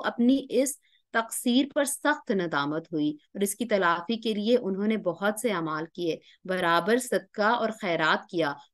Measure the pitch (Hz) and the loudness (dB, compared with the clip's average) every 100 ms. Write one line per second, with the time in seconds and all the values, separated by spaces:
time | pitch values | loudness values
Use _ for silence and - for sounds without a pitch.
0 | - - 240 269 - 233 285 - _ _ | 0 2 4 4 2 0 0 -2 _ _
1 | _ 233 233 - 247 240 285 302 277 - | _ -4 -4 -4 2 2 2 0 -2 0
2 | 285 294 - 202 170 151 143 156 165 160 | 0 -2 0 -2 0 0 -2 -4 -4 -2
3 | 151 - _ 196 196 - 240 202 175 170 | -2 -4 _ -4 -4 -4 -2 2 2 2
4 | - 226 226 208 208 240 190 190 214 220 | -2 -4 -2 -2 2 2 2 -2 -2 0
5 | 175 165 202 214 240 185 160 156 160 - | -2 -2 -2 -2 -2 -2 -4 -6 -8 -4
6 | 170 - - _ 180 185 175 170 180 240 | -4 -4 -8 _ -6 -2 2 2 4 0
7 | 247 190 - - 208 240 226 220 190 165 | 0 -2 -4 -2 0 2 -2 -4 -4 0
8 | 156 151 - 170 151 143 - | 2 0 -2 -2 -2 -4 -12